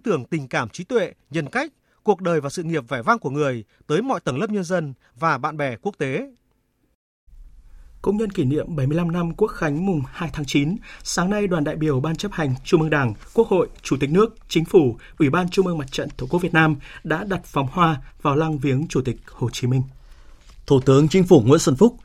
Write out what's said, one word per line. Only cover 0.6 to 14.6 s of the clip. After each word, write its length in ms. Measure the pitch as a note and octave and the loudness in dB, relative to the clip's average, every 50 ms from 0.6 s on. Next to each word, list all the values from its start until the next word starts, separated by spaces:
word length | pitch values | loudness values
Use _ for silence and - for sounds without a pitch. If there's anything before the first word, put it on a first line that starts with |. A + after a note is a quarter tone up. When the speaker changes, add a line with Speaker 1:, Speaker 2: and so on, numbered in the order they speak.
| B2+ G#2+ | -6 -6
Speaker 1:
trí 160 | - - F3+ | -8 -14 -10
tuệ, 280 | - C4 A#3 F3+ - - _ _ _ | -4 -2 -2 -2 -2 -8 _ _ _
nhân 180 | C#3 E3 D3+ C3 | -8 -8 -8 -4
cách, 240 | - A#3+ D4 D#4+ - _ _ _ _ _ _ | -6 -6 -6 -6 -10 _ _ _ _ _ _
cuộc 180 | G#3+ G3+ E3+ | 0 0 0
đời 200 | F#3+ F3 E3+ D#3 | 0 -2 -2 0
và 100 | C3+ C#3 | -2 -4
sự 120 | - - E3 | -8 -8 -6
nghiệp 260 | D#3+ E3 D3+ B2 A#2 | -4 -4 -4 -4 -4
vẻ 140 | C#3+ B2 A2+ | -6 -4 0
vang 160 | E3+ A#3 A#3 | 0 0 0
của 120 | - D3 | 0 -4
người 340 | C3 D3 D3+ C#3 B2+ A#2 G#2 _ _ _ _ | -2 -2 -2 -2 -2 -6 -10 _ _ _ _
tới 160 | - D3 E3+ A#3 | -2 -2 -2 0
mọi 180 | C4+ A#3+ - | -2 -4 -4
tầng 180 | - D#3 C3 C3 | -4 -4 -4 -4
lớp 120 | G3+ A3+ | -4 -4
nhân 140 | G#3 G3+ F3+ | -4 -4 -4
dân 300 | D#3 F#3 F3+ D#3+ C#3+ B2+ - _ _ _ B2 | -2 -2 -4 -4 -4 -10 -14 _ _ _ -4
và 200 | D#3+ E3 D3+ B2 | -2 -2 0 0
bạn 180 | C3 D3+ D3 | -4 -6 -4
bè 200 | D3+ D3 C3+ A#2 - _ | -4 -6 -6 -6 -6 _
quốc 120 | G3+ G#3 _ | -8 -6 _
tế. 320 | D3+ C3+ C3 E3+ C4+ C#4 B3 _ _ _ _ _ _ _ _ _ _ _ _ _ _ _ _ _ _ - - - - - - - - - - - - - - - - | -6 -4 -4 -6 -6 -8 -14 _ _ _ _ _ _ _ _ _ _ _ _ _ _ _ _ _ _ -20 -20 -20 -20 -20 -20 -20 -20 -20 -20 -20 -20 -20 -20 -6 -4
Speaker 2:
Cũng 140 | F#3+ G3+ | -2 -2
nhân 140 | G#3 A3+ G3+ | -2 -2 -4
kỷ 140 | F#3 - C#3+ | -2 -2 -2
niệm 320 | B2 C#3+ D3+ - - F3 | 0 0 -2 -4 -4 -4
bảy 100 | D3 C3 | -4 -2
mươi 100 | C3+ D3+ | -2 0
lăm 160 | E3+ F3 E3+ D#3+ | -2 -2 -2 -2
năm 220 | F3+ E3+ E3+ D#3+ | -4 -4 -6 0
Quốc 140 | - G#3 G#3+ | -2 -2 -2
khánh 380 | - - F3 D#3 C#3+ D3+ F#3 | 0 -4 -4 -2 -2 -2 -2
mùng 160 | G3+ F#3 D3+ C3 - - | -2 -2 -2 -4 -6 -8
hai 180 | - F3 D3 - | -10 -8 -8 -6
tháng 120 | - D3 | -8 -8
chín, 320 | C3+ - D3 C#3+ D3+ F#3+ A#3 - - - - - | 0 0 0 2 2 -2 -4 -8 -16 -20 -16 -12
sáng 280 | - - F3+ F3 F#3 | -6 -4 -2 0 0
nay, 160 | G#3 G#3 G#3 | 0 -2 0
đoàn 180 | G3 F3+ E3 D3 | -2 0 -2 -2
đại 120 | D#3 D3+ | -2 -2
biểu 240 | D#3+ D#3 D#3 C#3 B2+ | -2 0 0 0 0
Ban 160 | B2+ D#3 E3 | 0 -2 -4
chấp 160 | - - G3+ - | -4 -6 -8 -4
hành 220 | - D#3 C3+ B2+ - - | -4 -2 -2 -2 -4 0
Trung 160 | - - E3 | 2 2 2
ương 100 | D#3 D#3+ | 4 4
Đảng, 240 | D3+ D3 C3+ A#2 G#2+ - - - - | 2 2 2 0 -2 -6 -12 -2 0
Quốc 140 | - A3+ A3 | 0 2 4
hội, 200 | G3+ F3+ D3+ - - - - | 4 2 2 0 -4 -12 -4
Chủ 140 | - - C#3 | -2 -2 0
tịch 100 | C#3+ C3+ | 0 2
nước, 260 | D#3 F#3 A3 A3+ - - - - | 4 4 4 2 0 -10 -14 -2
Chính 160 | - E3+ | -2 -2